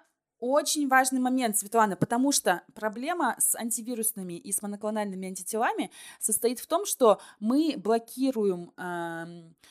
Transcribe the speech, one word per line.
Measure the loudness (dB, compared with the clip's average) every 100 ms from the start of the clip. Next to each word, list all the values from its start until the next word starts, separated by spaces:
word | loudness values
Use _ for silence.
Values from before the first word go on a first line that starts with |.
| _ _ _ _
очень | 0 0 2 -2 4
важный | 4 4 2
момент, | 0 0 0 -2
Светлана, | 0 2 4 2
потому | 0 2 2
что | 2 2 0 -4
проблема | -8 -6 -4 -4 0 0 0
с | 0 0
антивирусными | -4 -6 -4 -4 -4 -4 -8
и | -10 -6
с | -6
моноклональными | -4 -6 -4 -4 -4 -6 -8
антителами | -10 -6 -2 0 0 -6 -10 -20 -4
состоит | -2 0 0 -2
в | -2
том, | -2 -2
что | 4 6 6 0 -6
мы | 0 2 2 0
блокируем, | 0 0 0 -2 -2 2 0 0 -6 -10
эм, | -8 -6 -6 -8 -12 -16 -20 -20 -20